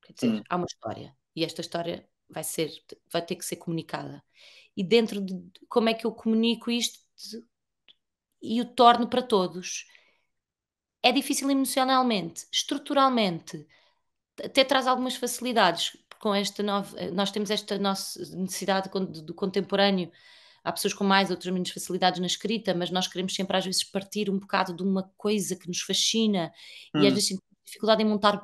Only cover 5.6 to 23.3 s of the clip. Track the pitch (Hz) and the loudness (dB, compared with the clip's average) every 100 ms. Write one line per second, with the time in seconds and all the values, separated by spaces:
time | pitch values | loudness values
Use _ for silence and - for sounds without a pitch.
5.6 | - 240 226 226 226 220 226 220 233 226 | -2 2 2 0 -4 -2 0 2 2 0
6.6 | 240 240 226 - _ _ 202 220 - _ | -2 -2 -2 -6 _ _ -16 -16 -18 _
7.6 | _ _ _ _ _ _ _ _ - 226 | _ _ _ _ _ _ _ _ -2 -2
8.6 | 240 - 240 240 233 247 247 202 175 170 | -2 8 8 8 2 0 2 2 2 -4
9.6 | 180 - - _ _ _ _ _ _ _ | -10 -12 -12 _ _ _ _ _ _ _
10.6 | _ _ _ _ 247 277 - 277 269 277 | _ _ _ _ 2 2 0 -2 0 0
11.6 | 262 269 262 262 254 208 170 - - - | 0 0 2 4 4 0 -2 -10 -6 -6
12.6 | - 277 - 285 269 247 202 165 - 160 | -2 -6 0 2 4 4 2 0 -8 -14
13.6 | 147 _ _ _ _ _ _ - 202 285 | -16 _ _ _ _ _ _ -12 0 2
14.6 | 269 269 254 254 254 254 247 - 240 233 | 4 2 2 0 -2 -4 -6 -4 -2 4
15.6 | 185 - - - _ - 208 202 202 - | 4 4 -6 -8 _ -6 -2 0 -2 -4
16.6 | 208 202 165 - 180 180 196 208 202 208 | -2 -2 -4 -8 -6 -2 -2 -2 -2 -2
17.6 | 208 196 196 190 - - 147 165 185 - | -2 -2 0 -2 -6 -10 -10 -6 -6 -4
18.6 | 185 190 190 196 185 160 156 - 196 196 | 0 0 0 -4 -4 -8 -14 -6 -2 -2
19.6 | 190 196 202 190 170 - - - - _ | -2 2 4 2 -2 -10 -20 -20 -20 _
20.6 | - - 202 - 202 196 180 180 185 185 | -8 -4 -4 0 4 4 4 -2 -2 -4
21.6 | 180 190 - 185 185 180 180 - 202 220 | -4 -8 -6 2 2 2 -2 -2 -2 -2
22.6 | 202 175 175 185 185 180 190 | 0 -2 -2 -2 -2 -4 -4